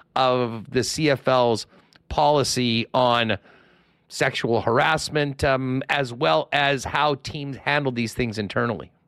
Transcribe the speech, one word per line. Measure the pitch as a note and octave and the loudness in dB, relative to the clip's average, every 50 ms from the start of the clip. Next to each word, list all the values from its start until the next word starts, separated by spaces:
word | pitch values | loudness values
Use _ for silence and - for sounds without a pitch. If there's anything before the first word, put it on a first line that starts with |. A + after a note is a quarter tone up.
| - _ - | -14 _ -2
of | C3 C3 B2+ B2+ B2+ B2 A#2 A2+ A2+ F#2+ - | 0 2 2 2 2 0 -2 -4 -6 -8 -4
the | B2 B2+ A2+ | -2 -2 0
C | - - - D#3 D3 | 0 -2 0 2 2
F | C#3 A#2+ - | 2 2 2
L's | C#3 C3 B2+ B2 A#2+ A#2 G#2+ - - _ - _ _ _ _ _ - | 2 4 4 4 4 2 0 -2 -8 _ -20 _ _ _ _ _ -6
policy | - - D3+ D3 D3+ D3 B2+ - - B2+ B2 A#2+ A2+ A#2 A2+ - - | -2 2 2 4 4 4 2 0 0 0 0 0 0 0 -2 0 0
on | C3 B2+ B2 A#2+ A#2 A#2 A2 G#2 - - - - - _ _ _ _ _ _ _ _ _ | 2 4 4 4 2 2 0 -2 -4 -6 -12 -20 -20 _ _ _ _ _ _ _ _ _
sexual | - - - D3 C3 - - - A#2 A#2 A2 | -12 -4 -2 -2 -2 -2 -2 -2 0 0 0
harassment, | F#2+ A#2 A2+ C3 D3 D#3 D#3 D3+ - - C3+ D3+ C#3+ C#3+ C3+ - - | 0 2 2 2 2 2 0 0 -2 -4 -2 -2 -2 -2 -2 -2 0
um, | C#3+ C3+ C3 C3 B2+ B2+ C3+ - - | 0 0 0 0 -2 -4 -4 -2 -2
as | D3+ C#3+ C3+ A#2 A#2+ | -2 -2 -2 -4 -4
well | A#2+ D3+ D#3+ D#3+ D#3+ C#3+ - - | -2 0 2 2 2 0 0 0
as | C#3+ C#3+ C#3 C#3+ B2+ A#2+ | 0 2 2 0 -2 -2
how | - - C#3+ D3 D3+ C#3+ | -4 -2 0 0 0 0
teams | C3+ - - - D#3 C#3+ C#3 C3 | -2 -6 -10 -10 -10 -8 -8 -10
handle | G#2+ - C#3+ C#3+ D3 C#3+ C3+ | -8 -4 -2 0 0 0 0
these | B2 A#2+ A#2+ A2 - | -2 -2 -4 -4 -4
things | - B2 A#2 G#2 A2 | -4 -4 -4 -4 -4
internally. | G#2 G2+ - B2 A#2+ A#2+ A2+ D#2+ C2+ - _ _ _ | -6 -4 -2 -2 -2 -2 -2 -6 -8 -12 _ _ _